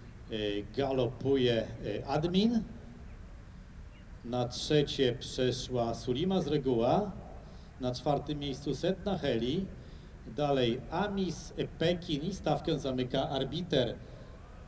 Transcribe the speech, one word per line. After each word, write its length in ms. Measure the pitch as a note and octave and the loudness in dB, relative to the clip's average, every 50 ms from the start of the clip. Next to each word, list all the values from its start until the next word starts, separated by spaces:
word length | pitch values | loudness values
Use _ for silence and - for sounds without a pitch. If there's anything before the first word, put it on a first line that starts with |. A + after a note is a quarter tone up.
| - - - - - - | -14 -14 -16 -16 -10 -6
e, 40 | A2+ G#2+ G#2 G#2 G2+ G2+ G2+ - - B2+ | -4 -2 0 0 0 -2 -4 -2 -2 0
galopuje, 920 | C#3 C3 C3+ C3 B2+ A2+ B2 - - C#3 C#3 C3+ B2 A#2+ A#2 A2+ - - - - - A2+ G2+ G#2+ | 0 2 2 2 2 0 0 -2 2 2 4 6 6 6 6 4 2 0 -4 -6 -4 -4 -4 -2
e, 60 | - - | -2 0
Admin. 560 | C#3 D3+ D#3 F3 F3+ F#3+ G#3+ A#3 B3 A3 - - - - - - - - - - - - - - - - - - - - - - - - - - - - - - - - - | 0 2 2 2 4 4 4 6 4 2 0 -2 -6 -12 -14 -14 -14 -14 -14 -14 -14 -14 -14 -14 -14 -14 -14 -14 -14 -16 -16 -14 -14 -14 -14 -14 -16 -16 -16 -14 -14 -12 -6
Na 220 | A#2 B2 B2 A#2+ A#2+ | -2 0 0 0 0
trzecie 680 | - - - - D3+ D3 C#3+ - - - C3+ B2 A#2 - | -2 -4 0 4 6 6 6 4 4 4 4 4 4 2
przeszła 760 | - - - C3+ C3 B2+ A#2+ - - - B2+ B2 A#2 A#2 A2+ | -4 -4 0 2 2 2 2 0 -2 -2 0 0 2 0 0
Sulima 480 | - - B2+ B2 C3+ E3+ F#3+ F#3+ F3+ | -2 -2 0 0 2 2 2 4 2
z 60 | - C#3+ | 4 4
Reguła. 640 | D3+ C#3 B2 C3 B2 A2+ A#2 C3 D#3+ F#3+ G#3 G3 - - - - - - - - - - - - - - | 2 2 4 4 4 4 6 6 6 4 4 0 -4 -8 -10 -12 -12 -14 -14 -14 -14 -16 -16 -16 -10 -4
Na 100 | C3 B2+ | -4 -2
czwartym 480 | B2+ - - D3+ C#3+ C3+ - D3+ D3+ C#3+ | -2 0 2 2 2 2 0 -2 -4 -4
miejscu 360 | D3 C#3+ C3+ B2 - D3 B2+ | -4 -4 -4 -4 -2 -2 -2
Setna 420 | - - F3+ F#3+ - - G#3 F#3+ D3+ | 0 2 0 0 0 0 -2 -2 0
Heli. 480 | C#3+ C#3 A#2 A2+ A#2 B2+ D#3+ F#3+ F#3+ - - - - - - - - - - - - - | 2 2 2 2 2 2 2 0 0 -2 -6 -10 -12 -14 -14 -14 -14 -14 -16 -14 -12 -8
Dalej 540 | - - D3 C#3+ C#3 C3 B2 A#2 A#2 A#2+ - - | -2 0 2 4 4 4 4 4 2 0 -2 -2
Amis, 640 | D#3 F3 G#3 G3+ G3 G3 F#3+ F3 D#3 - - - - D#3+ | -2 0 0 0 0 0 0 0 -2 -4 -8 -8 -4 -4
e, 100 | C3 - | -4 -4
Pekin 540 | - - E3 E3+ F3+ F3 - - D3+ C3+ | -2 0 2 2 2 2 0 -2 -2 -2
i 120 | D#3+ G3+ G3 | -2 -2 -4
stawkę 460 | - - D#3 D3 C#3+ - E3+ D#3 - | -2 0 0 0 2 2 0 0 0
zamyka 500 | - C3+ B2+ B2+ B2+ B2+ - C3+ C#3 C#3 | 0 0 0 0 0 0 0 0 0 0
Arbiter. 680 | C#3+ C3 C3+ - C#3 F3 F3+ - D#3 C3 A#2+ A2 - - - - - - - - - - - - - - - | 0 -2 -2 -2 -2 -4 -2 2 2 4 4 2 0 -4 -10 -14 -14 -14 -14 -14 -14 -16 -16 -16 -16 -16 -14